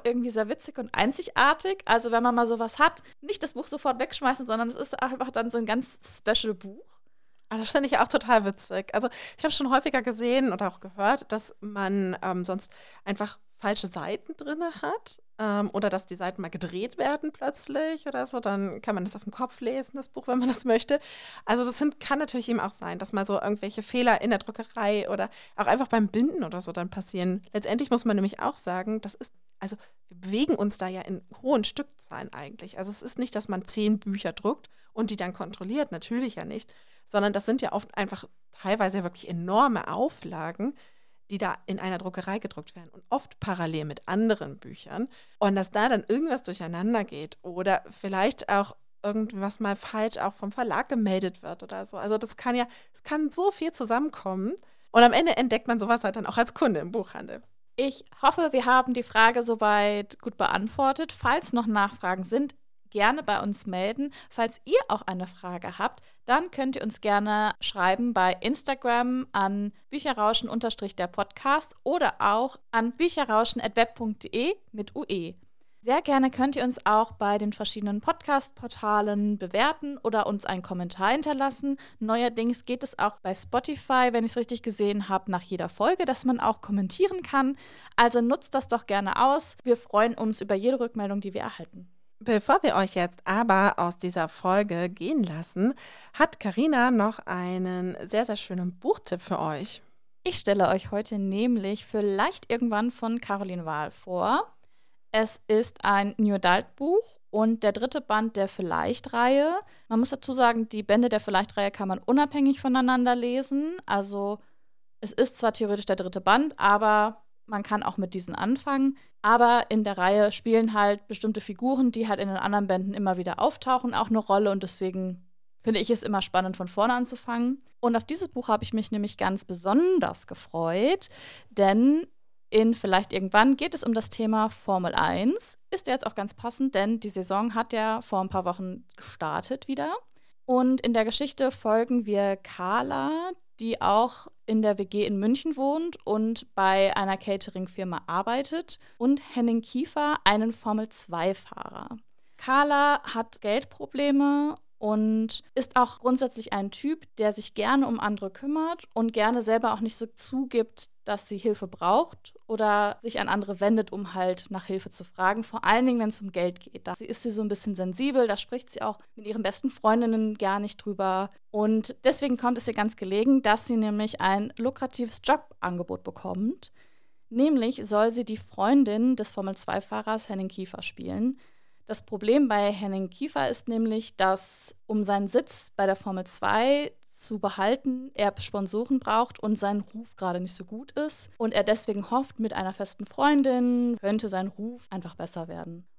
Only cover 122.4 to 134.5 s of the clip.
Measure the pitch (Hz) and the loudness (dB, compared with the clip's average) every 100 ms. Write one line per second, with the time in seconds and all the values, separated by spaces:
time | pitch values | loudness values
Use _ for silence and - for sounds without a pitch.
122.4 | - 208 202 185 190 208 196 185 180 - | 2 2 2 0 0 0 0 0 -2 0
123.4 | 269 - 262 254 247 107 220 220 214 196 | 0 0 0 2 2 0 2 2 4 4
124.4 | 208 196 185 - 190 185 185 180 - - | 4 0 -4 -4 -4 -4 -6 -8 -14 -20
125.4 | - - - 208 214 233 - 202 - 185 | -20 -8 -2 0 2 0 2 0 2 0
126.4 | 185 185 180 - 220 247 247 247 - 233 | 0 -4 -6 2 2 2 -2 -6 -6 -2
127.4 | 240 269 - - 240 233 - 330 370 - | 0 -2 -8 -2 2 2 0 -6 -4 -6
128.4 | 240 214 - 220 214 214 208 - 190 190 | 0 0 2 -2 -2 -2 -4 0 0 0
129.4 | - 180 185 240 349 370 170 - - 175 | -6 -6 2 4 6 4 2 -2 -10 -14
130.4 | - 165 165 175 247 381 - - - - | -8 -2 0 2 2 0 -4 -18 -20 -20
131.4 | - - 196 208 254 311 339 - - - | -10 2 4 6 6 4 0 -12 -20 -20
132.4 | - 214 226 226 202 185 202 190 190 208 | 2 4 4 2 2 2 2 -2 4 6
133.4 | 247 269 339 320 - 226 - - 220 220 | 6 6 0 -2 -2 -2 -2 -2 0 2
134.4 | 220 | 0